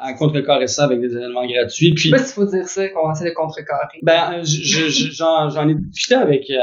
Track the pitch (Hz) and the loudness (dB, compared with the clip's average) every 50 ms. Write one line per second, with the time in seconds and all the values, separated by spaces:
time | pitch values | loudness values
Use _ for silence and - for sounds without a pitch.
0 | 127 131 123 - 156 151 147 143 139 147 143 131 131 120 - 147 147 131 127 120 | -6 -8 -2 0 0 0 2 0 2 2 2 2 2 0 0 0 2 2 2 0
1 | 123 123 120 120 123 123 123 123 123 123 120 123 113 - - - 160 175 151 - | -2 -2 -4 -6 -6 -6 -4 -4 -4 -2 0 0 0 -2 0 2 4 4 4 4
2 | - - 262 262 262 - - 208 196 202 190 185 180 - - 196 190 190 190 165 | 4 4 4 4 2 0 -2 -2 0 0 0 -2 -4 -4 -4 -4 -4 -4 -2 -2
3 | 160 156 156 156 170 170 165 160 160 156 - 160 151 - 143 139 147 - - 160 | -2 -2 -2 -2 -4 -4 -4 -4 -4 -4 -6 -8 -8 -6 -4 -4 -4 -6 -8 -2
4 | - 165 165 170 - - 170 170 170 151 151 - - 135 - 160 160 151 135 - | 2 4 4 4 2 0 -2 -4 -4 -2 -4 -2 -2 0 0 0 0 0 0 0
5 | - - - - 165 165 160 156 151 147 139 156 147 156 156 - - - - - | -2 -2 -4 -2 0 2 2 2 2 0 0 0 0 2 0 0 -2 -6 -6 -4
6 | - - 247 262 214 151 139 135 - 143 135 127 | 0 2 2 4 4 4 2 0 0 -2 -2 0